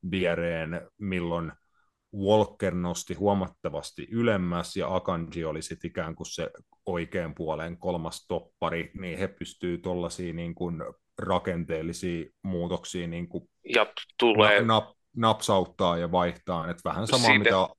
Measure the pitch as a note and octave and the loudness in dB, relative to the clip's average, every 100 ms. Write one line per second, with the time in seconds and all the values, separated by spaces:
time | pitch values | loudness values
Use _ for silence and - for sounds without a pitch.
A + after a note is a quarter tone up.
0 | F#2 F#2 F2 E2+ E2+ E2 D#2+ E2+ E2+ _ | -2 0 0 0 -2 -2 -4 -6 -10 _
1 | G2+ F#2 E2+ E2+ D#2+ - _ _ _ _ | -4 -2 -2 -4 -4 -10 _ _ _ _
2 | _ G2+ G2 G#2+ G#2 - G2 F2+ F2 E2+ | _ -4 4 4 4 0 -2 0 -2 -4
3 | - E2+ G2+ G2+ F2 _ F2 D2 - - | -6 -2 2 2 0 _ -8 -6 -10 -14
4 | A#2 A#2 A#2 G#2 F2+ F2 E2+ G2 D2+ F2+ | -8 0 2 2 0 -2 -4 -4 -2 -2
5 | - E2+ E2 D#2+ D#2+ D#2 - D#2+ E2+ - | -2 -4 -4 -6 -6 -6 -8 -10 -8 -6
6 | E2 E2 E2 - - - _ _ - F2 | -8 -8 -12 -8 -8 -10 _ _ -6 -6
7 | E2 F#2 E2 D2+ D#2+ D#2 E2 E2+ F#2 F2 | -4 -4 -6 -6 -6 -4 -6 -6 -4 -4
8 | E2 - _ F2 - _ E2 E2 E2 - | -4 -10 _ -6 -6 _ -4 -2 -6 -8
9 | F#2 E2+ F#2+ - E2+ - F2+ F2 F#2 F2 | -10 -6 -6 -6 -14 -6 -4 -4 -4 -4
10 | E2+ - F2+ E2 E2+ E2 F2+ E2 - - | -4 -6 -8 -6 -8 -6 -6 -6 -10 -14
11 | _ - - F2+ - E2+ D#2+ D#2+ D#2+ E2+ | _ -12 0 0 0 -4 -4 -4 -4 -6
12 | F#2 E2+ D#2 _ G2 F2+ F2 F2 - F2+ | -6 -6 -8 _ -6 -4 -2 -4 -6 -8
13 | E2+ E2+ F2 F2 - _ - A#2+ G#2+ - | -6 -6 -8 -10 -12 _ 0 2 2 -2
14 | - _ A#2+ G#2+ G#2 G#2 A2+ A2 - _ | -16 _ 4 8 8 8 6 4 2 _
15 | _ - A2+ A2 - G2 F2 - F#2 E2+ | _ 0 2 2 4 2 2 0 2 2
16 | E2+ F2+ F2 E2+ - F2 E2 E2+ - E2+ | 0 2 0 -2 -6 -4 -4 -6 -6 -4
17 | A2 C3 A#2+ A2 G#2 F#2+ F#2 | 2 4 6 6 6 6 4